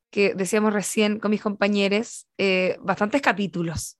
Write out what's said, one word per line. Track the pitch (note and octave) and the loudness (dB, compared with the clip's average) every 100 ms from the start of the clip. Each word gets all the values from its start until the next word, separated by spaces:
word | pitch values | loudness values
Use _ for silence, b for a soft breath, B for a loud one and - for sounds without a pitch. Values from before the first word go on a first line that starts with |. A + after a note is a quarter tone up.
| _ | _
que | G#3 G3 | 0 2
decíamos | - F#3 G#3+ G#3+ | 2 0 2 2
recién | G#3 F3+ G#3+ G#3+ G#3+ | 0 -2 0 0 0
con | G#3 | -2
mis | G#3 | 0
compañeros, | G#3+ G3 G3+ G3+ G3 G#3 A#3+ - - - | -2 0 0 2 2 0 -2 -10 -12 -2
eh, | G3 F#3 F#3 - | 0 2 0 -2
bastantes | F3 F#3 G#3 D4 | -2 -2 0 0
capítulos, | C4+ G3 G3 F3 E3 D3+ - | 0 0 -2 -4 -4 -6 -10